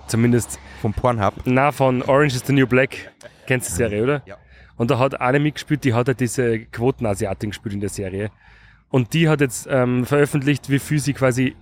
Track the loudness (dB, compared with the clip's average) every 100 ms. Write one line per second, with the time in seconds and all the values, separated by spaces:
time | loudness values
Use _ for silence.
0 | -4 2 4 2 0 -12 -16 -6 -4 0
1 | -2 2 0 -2 0 2 2 2 0 2
2 | 2 4 4 0 0 2 4 2 2 -4
3 | -18 _ -20 _ -4 -4 -2 -2 -2 0
4 | 0 -2 -6 -20 _ -20 -18 -4 0 2
5 | 0 0 0 2 0 -4 -6 -2 0 2
6 | 0 0 -2 0 0 -2 -6 -2 -2 0
7 | -4 -2 -4 -4 -8 -8 -8 -6 -6 -6
8 | -8 -6 -8 _ -20 -20 -20 -20 -4 -2
9 | 0 2 2 2 0 -2 -4 0 2 0
10 | 0 2 2 2 0 -2 0 -2 0 -2
11 | -2 0 0 2 -2 -2